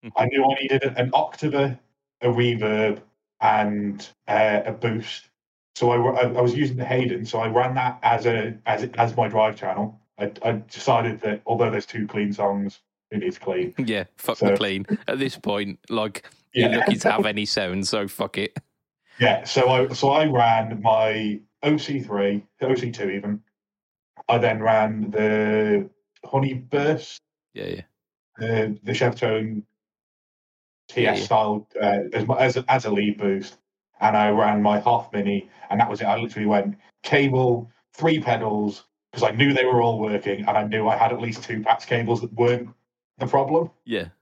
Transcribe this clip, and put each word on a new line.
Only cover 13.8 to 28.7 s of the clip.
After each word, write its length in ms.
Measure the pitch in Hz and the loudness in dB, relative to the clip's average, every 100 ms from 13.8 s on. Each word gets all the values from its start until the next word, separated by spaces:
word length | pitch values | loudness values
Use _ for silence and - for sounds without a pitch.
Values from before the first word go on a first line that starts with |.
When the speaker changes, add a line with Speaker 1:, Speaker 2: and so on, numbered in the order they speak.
| 127 104 90 _ | -4 -4 -6 _
Speaker 1:
fuck 200 | - 113 | -6 0
Speaker 2:
So 100 | 101 | 2
Speaker 1:
the 80 | 101 | 2
clean. 280 | 104 98 98 - - | 0 -4 -4 -6 -4
At 100 | 135 | -4
this 200 | 135 - | -4 -6
point, 400 | - 104 101 92 _ | -6 -4 -4 -10 _
like, 400 | 117 110 98 - _ _ | -4 -4 -8 -18 _ _
you're 160 | 123 120 | 0 2
Speaker 2:
Yeah. 100 | - | 2
Speaker 1:
lucky 180 | - - | 2 2
to 140 | 226 | 2
have 140 | 214 | 2
any 220 | 202 104 104 | 0 -2 -2
sound, 400 | - 95 92 92 | -2 -2 -2 -2
so 220 | 110 101 | -2 -4
fuck 280 | - 95 - | -4 -6 -4
it. 220 | 101 - _ _ _ _ _ - | -6 -8 _ _ _ _ _ 0
Speaker 2:
Yeah, 260 | 120 - | 2 2
so 260 | - - 127 | 0 2 4
I, 180 | 131 127 | 4 0
so 160 | - 139 | 0 2
I 160 | 143 156 | 4 2
ran 560 | 127 120 113 107 107 | 4 4 4 0 -2
my 580 | 110 110 110 107 107 104 _ _ | 2 4 2 0 -2 -6 _ _
O 160 | 147 151 | 0 0
C 220 | 143 139 | 0 -6
three, 440 | 107 104 101 101 - _ | -4 0 0 0 -6 _
O 140 | 131 | -2
C 160 | 127 120 | 0 -2
two 180 | 117 98 | -6 -6
even. 320 | 98 104 104 _ _ _ _ _ _ _ _ - | -4 -4 -6 _ _ _ _ _ _ _ _ 0
I 80 | 117 | 2
then 240 | 117 107 | 2 2
ran 500 | 110 110 107 107 147 | 2 4 2 0 -2
the 760 | 214 214 214 214 214 214 208 196 _ _ _ - | 0 2 2 2 2 4 2 0 _ _ _ -4
Honey 280 | 135 135 | 0 0
Burst, 680 | 127 - 143 147 156 - - _ _ _ | -4 -2 0 2 0 -4 -18 _ _ _
Speaker 1:
Yeah, 120 | - 92 | -12 -10
yeah. 140 | 92 - _ _ _ _ - | -10 -12 _ _ _ _ -10
Speaker 2:
the, 420 | 113 113 107 | -2 0 0